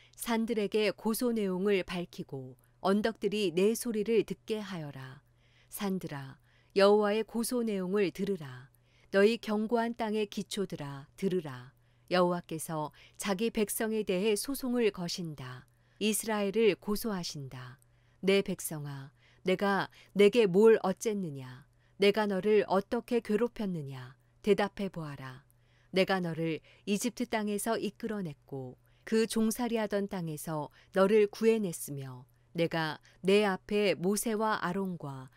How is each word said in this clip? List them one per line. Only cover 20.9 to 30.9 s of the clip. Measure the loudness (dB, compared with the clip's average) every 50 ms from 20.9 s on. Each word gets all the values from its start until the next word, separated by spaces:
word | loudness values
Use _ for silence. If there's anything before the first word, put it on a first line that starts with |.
| -2 -2 -4 -4 -4 -4 -6 -8 -8 -10 -12 -14 -16 -20 -20 _ _ _ _ _ _
내가 | 2 4 4 6 4 2
너를 | 0 0 0 2 4 4 4 4 4
어떻게 | 2 0 0 0 -4 -4 -2 0 -2 -2
괴롭혔느냐? | 0 0 0 0 0 0 -2 -4 -6 -6 -6 -6 -8 -10 -12 -14 -14 -16 -18 _ _ _ _ _ 2
대답해 | 2 2 4 2 -2 -2 -4 -8 -6
보아라. | -6 -8 -10 -10 -12 -12 -14 -14 -16 -18 _ _ _ _ _ _ _ _ _ _
내가 | 2 2 2 4 2 0
너를 | 0 -2 -2 -2 -2 -2 -4 -4 -8 -14 -20 _ -6
이집트 | -2 -2 0 -2 -2 -4 -4 -6
땅에서 | -4 -4 -4 -2 -2 -4 -4 -2 -2 -2
이끌어냈고 | -2 -2 -6 -6 -6 -8 -6 -6 -6 -6 -8 -10 -12 _ -14 -12 -12 -12 -12 -14 -18 _ _ _ _ -8
그 | 0 2 2 2
종살이하던 | 2 2 0 0 0 0 -2 -4 -2 -2 -2 -2 -2 -2 -2 -4 -4
땅에서 | -6 -6 -6 -6 -8 -8 -8 -6 -6 -6 -6 -8 _ _ -14 _